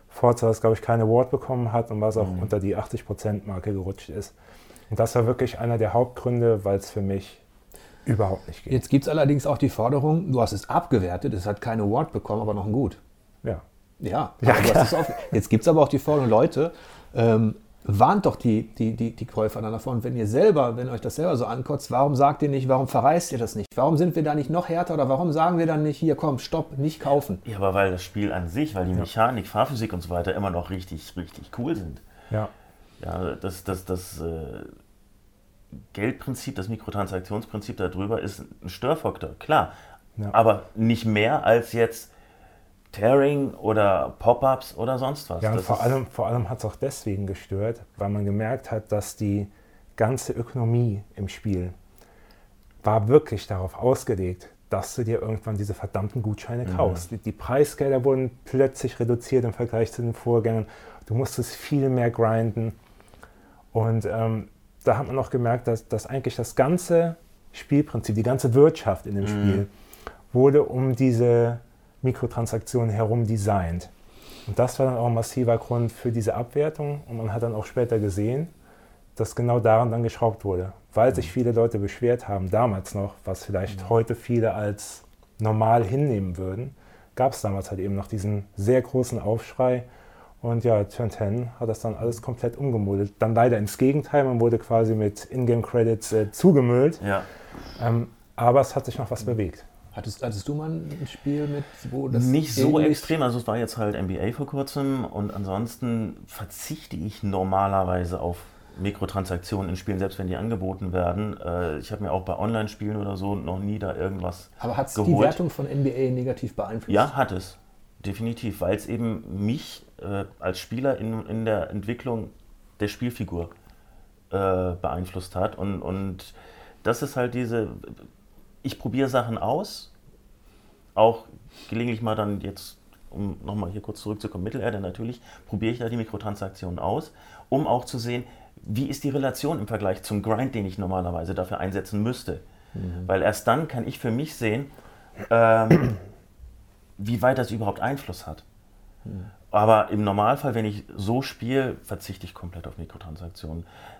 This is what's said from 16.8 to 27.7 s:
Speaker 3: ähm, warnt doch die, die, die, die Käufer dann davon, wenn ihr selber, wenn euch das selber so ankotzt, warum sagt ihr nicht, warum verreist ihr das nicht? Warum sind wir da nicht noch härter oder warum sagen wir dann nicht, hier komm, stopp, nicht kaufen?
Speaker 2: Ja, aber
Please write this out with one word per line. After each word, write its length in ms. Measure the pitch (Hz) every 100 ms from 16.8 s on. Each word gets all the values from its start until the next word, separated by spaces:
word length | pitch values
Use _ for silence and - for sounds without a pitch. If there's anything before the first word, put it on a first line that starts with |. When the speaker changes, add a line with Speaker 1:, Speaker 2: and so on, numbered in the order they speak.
| - - -
Speaker 3:
ähm, 400 | 117 113 110 110 - - - -
warnt 380 | 101 131 202 160
doch 100 | -
die, 380 | 120 107 -
die, 220 | - 113 113
die, 180 | 117
die 120 | - 123
Käufer 340 | - 107 110
dann 80 | 110
davon, 340 | 110 - 120
wenn 120 | 123 123
ihr 100 | 104
selber, 500 | 123 208 156 123 113
wenn 120 | 127
euch 140 | 117
das 140 | 120 -
selber 200 | 151 123
so 80 |
ankotzt, 460 | 110 120 127 147 -
warum 260 | 120 143 131
sagt 260 | 139 147
ihr 60 | 147
nicht, 180 | 135 127
warum 220 | 131 131
verreist 420 | 131 127 170 170
ihr 60 | 127
das 180 | 113 107
nicht? 120 | 98
Warum 220 | - 139 151
sind 200 | 175 160
wir 60 |
da 120 | 151
nicht 160 | 151 139
noch 180 | 165 175
härter 260 | 165 -
oder 140 | 156 131
warum 240 | 135 175
sagen 260 | 151 165 170
wir 80 | 165
dann 160 | 156
nicht, 160 | 151 147
hier 180 | 160 139
komm, 220 | 160 131
stopp, 380 | - 160 151 135
nicht 220 | 151 -
kaufen? 420 | 139 143 143 92
Speaker 2:
Ja, 140 | - 101
aber 140 | 98